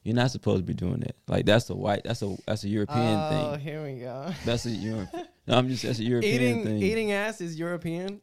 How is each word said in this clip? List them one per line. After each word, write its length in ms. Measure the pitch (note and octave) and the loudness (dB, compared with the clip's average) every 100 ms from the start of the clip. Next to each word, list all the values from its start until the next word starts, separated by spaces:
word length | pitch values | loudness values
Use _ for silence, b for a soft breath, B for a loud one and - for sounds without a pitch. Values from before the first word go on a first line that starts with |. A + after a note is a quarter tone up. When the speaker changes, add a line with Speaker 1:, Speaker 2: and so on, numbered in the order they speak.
Speaker 1:
you're 120 | G#2+ A#2+ | -2 2
not 160 | B2+ | 2
supposed 280 | - G#2+ G2 | 0 2 2
to 40 | F2 | 2
be 80 | |
doing 280 | - F#2 F2+ | -2 -2 -2
that. 160 | - - - | -4 -8 -2
Like, 180 | F#2 G2 | 2 6
that's 240 | G#2+ - | 6 4
a 60 | F#2+ | -2
white. 300 | G2+ G2+ - | 0 0 -2
That's 160 | A#2 | -4
a, 160 | G2+ F#2+ - | -4 -4 -4
that's 160 | G#2+ | -4
a 60 | G2+ | -2
European 300 | G#2+ G#2 - A2+ G#2+ | 0 0 2 2 2
Speaker 2:
Oh, 320 | G#2 G#2 - | 2 0 0
Speaker 1:
thing. 80 | - | -4
Speaker 2:
here 240 | D3 D3+ | -6 -8
we 160 | D3+ B2+ | -8 -8
go. 320 | B2 B2+ D#3 F3 - | -8 -8 -8 -4 -2
Speaker 1:
That's 200 | A#2+ A#2 | -2 -2
a 40 | |
Europe-, 380 | G#2+ G#2 A2 F#2 F4 E4+ | -2 -2 -2 -4 -8 -12
Speaker 2:
<laughs> 200 | _ - | _ 2
Speaker 1:
no, 100 | B2 | 2
I'm 100 | B2+ | 4
just, 160 | B2+ | 0
that's 160 | A2 A2+ | -2 0
a 40 | A2+ | 2
European 280 | B2 A2+ B2+ | 2 4 4
Speaker 2:
Eating, 280 | B2 A#2 | 4 2
Speaker 1:
thing. 180 | G#2+ G#2+ | 0 2
Speaker 2:
eating 300 | F#3 A3+ G#3+ | 2 2 0
ass 300 | G3+ G#3+ G#3+ | 0 -2 -4
is 180 | F3 D#3+ | -8 -6
European? 640 | E3+ F3 E3 E3+ F#3+ G3+ | -4 -4 -4 -4 -6 -10